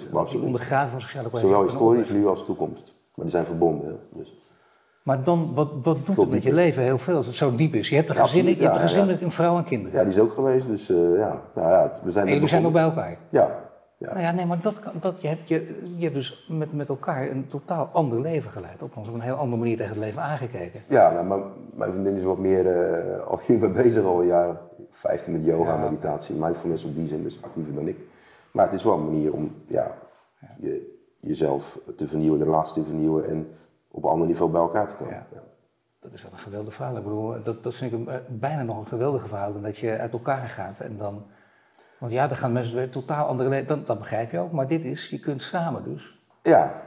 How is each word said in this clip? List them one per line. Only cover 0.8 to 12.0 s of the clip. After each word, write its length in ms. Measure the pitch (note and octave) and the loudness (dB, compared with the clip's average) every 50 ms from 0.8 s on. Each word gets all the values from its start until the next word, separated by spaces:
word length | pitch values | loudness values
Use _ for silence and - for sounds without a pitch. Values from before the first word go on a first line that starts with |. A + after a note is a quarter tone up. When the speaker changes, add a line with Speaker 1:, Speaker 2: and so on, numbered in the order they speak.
| C#3+ B2+ | 0 0
Speaker 1:
van 100 | A#2+ C3 | -4 -8
sociale 280 | A#2 - - C#3 A2+ A2+ | -10 -10 -10 -8 -8 -6
cohesie 180 | A#2 A#2 A2 F#2+ | -2 2 4 4
Speaker 2:
Zowel 140 | G2 G2+ F#2+ | 6 4 4
Speaker 1:
kunnen 40 | F2 B2 C3 | 2 2 4
Speaker 2:
historisch 180 | A#2 A2+ A#2+ A#2+ | 6 6 6 6
Speaker 1:
opheffen. 180 | G#2+ - G2+ G2+ | 4 2 2 2
Speaker 2:
nu 60 | G2+ G2 | 4 4
als 160 | F#2 - - | 2 0 -2
toekomst. 500 | - F#2 - D#2+ D#2 E2 - - - _ _ _ _ _ | -6 -4 -4 -4 -6 -6 -10 -16 -20 _ _ _ _ _
Maar 100 | - E2 | -8 -4
die 100 | E2 E2 | -2 0
zijn 100 | E2+ E2 | 0 0
verbonden, 440 | F2+ E2+ E2 E2+ E2 D#2 C#2+ C#2+ D#2 | -2 2 2 4 4 4 0 -4 -8
hè, 300 | - - - - - A#2 | -10 -12 -14 -16 -16 -16
dus. 240 | B2 - - - _ _ _ _ _ _ _ _ _ _ _ _ | -16 -16 -20 -20 _ _ _ _ _ _ _ _ _ _ _ _
Speaker 1:
Maar 220 | _ C#3 C3+ C3 C3 | _ -2 -2 0 2
dan, 300 | F3 F3 E3+ E3 C3+ B2 | 2 2 2 0 0 0
wat, 140 | C#3+ D3+ D3 E3 C#3+ | 0 0 0 -2 -2
wat 140 | B2 E3 D#3 - - | 0 0 0 0 0
doet 80 | - F#3+ | 0 2
Speaker 2:
Veel 100 | - - | 2 4
Speaker 1:
het 80 | - | 4
met 100 | C3 A#2+ | 2 2
je 60 | A2+ C3 | 2 4
Speaker 2:
dieper. 40 | - E3+ F3+ | 4 4 4
Speaker 1:
leven 180 | E3 B2 C3 | 4 4 2
heel 160 | B2+ B2+ C3 B2+ | 2 2 2 0
veel 180 | - F3+ F3 | 0 0 0
als 100 | D3+ B2 | 0 0
het 100 | A#2+ A#2 | -2 -2
zo 200 | - D3+ C3+ A#2 | 0 2 2 4
diep 180 | A#2 D#3 D#3 A#2+ | 4 2 2 2
is? 140 | A2 G2+ - | 0 0 2
Je 80 | C#3+ | 2
hebt 120 | D3+ D#3+ - | 2 2 2
een 60 | D3+ | 2
Speaker 2:
Ja, 60 | - | 4
Speaker 1:
gezin, 160 | - - C#3 F3+ | 4 4 4 4
Speaker 2:
absoluut, 200 | - E4+ - - | 4 4 4 4
Speaker 1:
je 40 | C3+ | 4
hebt 100 | - - | 4 4
een 60 | - | 4
Speaker 2:
ja, 60 | E3+ E3+ | 4 4
Speaker 1:
gezin 180 | F3 G3 G3+ | 4 4 4
Speaker 2:
ja. 60 | F#3+ | 4
Speaker 1:
met 100 | F3+ D#3 | 2 0
een 80 | F3+ E3 | -2 -2
vrouw 260 | - - E3 E3+ E3+ F3 | 0 2 2 4 4 2
en 60 | D#3+ | 0
kinderen. 340 | - C3+ A2 F#2 F#2 - - | 0 -2 -4 -2 0 2 2
Speaker 2:
Ja, 60 | G#2 | 2
die 80 | G2+ F#2 | 4 6
is 40 | G2+ | 6
ook 120 | A2 A2+ | 4 4
geweest, 340 | - C#3 C3+ C3+ C3 C3 C3 | 4 2 2 2 2 2 2
dus, 240 | B2 G#2+ F#2+ - - | 0 -4 -4 0 2
eh, 260 | F#2 E2+ F2 F2 E2+ | 4 4 6 6 4
ja. 260 | G2 G#2+ F#2 - - - - - | 4 2 0 -2 -6 -10 -10 -4
Nou 140 | - E2 E2 | 0 4 6
ja, 300 | E2 E2+ D#2+ - - - | 6 6 6 4 0 -4